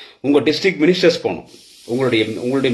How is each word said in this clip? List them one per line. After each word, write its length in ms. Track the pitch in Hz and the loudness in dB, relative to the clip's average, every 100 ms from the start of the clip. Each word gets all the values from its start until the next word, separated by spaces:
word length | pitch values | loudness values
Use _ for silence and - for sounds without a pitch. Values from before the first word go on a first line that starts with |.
| - _ | -20 _
உங்க 200 | 135 143 | 0 2
டிஸ்ட்ரிக்ட் 400 | 151 147 190 160 | 2 0 -2 0
மினிஸ்டர்ஸ் 400 | 156 180 170 - | 2 4 2 2
போனோம், 240 | 110 85 - - - - | -4 -8 -12 -20 -20 -18
உங்களுடைய, 400 | - 123 131 113 107 110 | -8 -2 0 0 0 -4
உங்களுடைய 340 | 123 135 131 | -4 -2 0